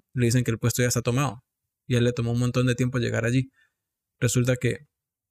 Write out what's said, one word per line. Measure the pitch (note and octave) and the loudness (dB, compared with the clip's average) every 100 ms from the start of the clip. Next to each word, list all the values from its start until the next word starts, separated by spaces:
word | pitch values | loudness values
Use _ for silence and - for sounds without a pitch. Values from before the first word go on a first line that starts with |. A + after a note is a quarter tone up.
| - | -8
le | B2+ A#2+ | -2 2
dicen | B2+ | 2
que | A#2 | 0
el | A2+ | 0
puesto | B2 - | -2 0
ya | B2 | 0
está | A#2+ | 0
tomado. | A#2+ B2 C#3+ A2+ - _ _ _ - | 0 0 -2 -6 -16 _ _ _ -2
Y | |
a | A#2+ | 0
él | |
le | A#2+ | 2
tomó | A#2+ A#2 | 0 -2
un | A#2+ | 0
montón | B2 B2 B2+ | 0 0 0
de | |
tiempo | A#2+ B2+ B2+ | 0 -2 -2
llegar | A#2 A2 | -2 -2
allí. | A2+ B2+ B2+ _ _ _ _ _ _ _ | 0 0 -2 _ _ _ _ _ _ _
Resulta | B2 - B2 B2+ | 0 2 0 0
que | A#2+ A2+ - _ _ _ _ | -2 -4 -10 _ _ _ _